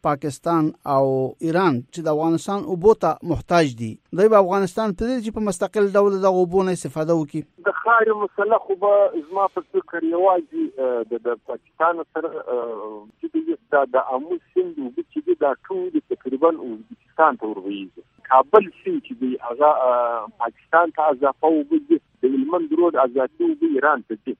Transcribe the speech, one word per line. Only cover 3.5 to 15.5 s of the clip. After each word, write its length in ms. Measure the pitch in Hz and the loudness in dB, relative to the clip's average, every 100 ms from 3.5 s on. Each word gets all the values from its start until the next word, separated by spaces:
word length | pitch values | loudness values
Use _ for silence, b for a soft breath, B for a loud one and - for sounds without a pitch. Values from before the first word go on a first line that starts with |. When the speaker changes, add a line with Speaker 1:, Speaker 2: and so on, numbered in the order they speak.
| 175 156 117 | 2 2 -2
Speaker 1:
دي، 100 | 113 110 _ 165 | -10 -10 _ 2
دوی 100 | 214 | 6
به 60 | 220 | 6
افغانستان 540 | 185 196 190 - 220 175 | 4 0 -2 -2 -4 -2
پرېږدي 260 | 226 262 220 | -2 -2 -4
چې 100 | 214 | -4
په 100 | 208 | -4
مستقل 420 | 180 190 220 202 196 | -2 -4 0 2 4
ډول 200 | 202 196 | 2 4
دغه 180 | 190 185 | 2 2
اوبو 200 | 180 185 | 2 2
نه 120 | 190 175 | 0 -2
استفاده 400 | 147 156 156 165 | -6 -6 0 0
وکړي؟ 240 | 151 160 151 _ - | 0 -6 -10 _ -4
Speaker 2:
د 80 | 185 | -2
خاورې 320 | - 233 220 214 | 2 4 4 0
مسله 360 | 208 - 208 220 - | -4 -4 0 0 0
خو 80 | 190 | -2
به 100 | 202 202 202 170 151 | 2 4 2 0 -6
زما 220 | 190 196 - | -2 -2 -2
په 60 | 170 | -6
فکر 340 | 190 - 170 160 | -6 -6 -6 -4
یوازې، 500 | 170 190 180 156 160 156 131 | 2 2 2 -2 -6 -6 -4
اه، 240 | 131 123 110 | -4 -2 -4
د، 20 | 120 117 | -6 -4
د 100 | 117 - | -6 -8
پاکستان 500 | 120 _ _ 160 170 156 | -14 _ _ -2 -2 -6
سره، 180 | 160 156 | -8 -6
اه، 720 | 120 - 123 117 110 107 214 208 _ | -8 -6 -6 -6 -8 -12 -14 -18 _
چې 60 | 330 | -6
دی، 240 | 320 320 330 _ 147 | 0 0 0 _ 2
دا 80 | |
د 120 | 190 127 127 127 | 2 0 0 -4
آمو 240 | 311 359 _ | -4 -8 _
سیند 260 | - 359 311 | -2 -2 -4
اوبه 240 | 262 262 339 | -8 -8 -8
چې 80 | - 339 | -8 -2
دي، 100 | 349 | 0
دا 60 | - | 0